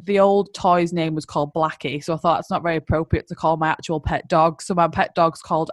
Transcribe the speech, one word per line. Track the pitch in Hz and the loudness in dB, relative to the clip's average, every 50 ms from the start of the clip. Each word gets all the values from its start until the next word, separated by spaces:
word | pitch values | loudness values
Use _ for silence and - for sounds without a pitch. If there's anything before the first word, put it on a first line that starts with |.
| 160 | -4
the | 175 202 196 | -2 2 4
old | 196 196 196 202 202 202 - | 4 4 4 2 0 -2 -4
toy's | - - 190 175 180 175 170 | -2 2 2 4 4 2 0
name | 175 175 165 160 156 | 0 -2 -2 -2 -4
was | 156 151 | -6 -6
called | - - 160 147 147 - | -6 -4 -4 -4 -2 -2
Blackie, | 165 156 156 156 - - 147 123 147 143 | -2 -2 -2 -2 -6 -8 -8 -8 -8 -6
so | - 165 | -6 -6
I | 156 | -2
thought | - 175 160 - | 0 0 0 0
it's | - - | 0 -4
not | 190 170 - | -4 -4 -2
very | 170 165 | -2 -2
appropriate | 160 151 - - 156 165 - - 160 - - | -2 -2 -2 -2 -2 -2 -2 -2 -4 -4 -6
to | 175 | -10
call | - - 160 160 | -2 0 0 0
my | 160 160 156 | 2 0 -2
actual | 156 - - - 170 156 | -2 -2 -4 -6 -6 -4
pet | - - 170 143 - - | -4 -2 -4 -4 -2 0
dog. | 185 165 160 165 160 - | 2 4 4 4 2 -2
So | - - 196 | -6 -4 0
my | 175 170 160 | 2 2 2
pet | 156 - 190 - - | 2 0 -2 -2 2
dog's | - 170 165 160 - | 2 2 2 0 -2
called | - - 185 156 160 160 | -6 -4 -2 -2 -2 -2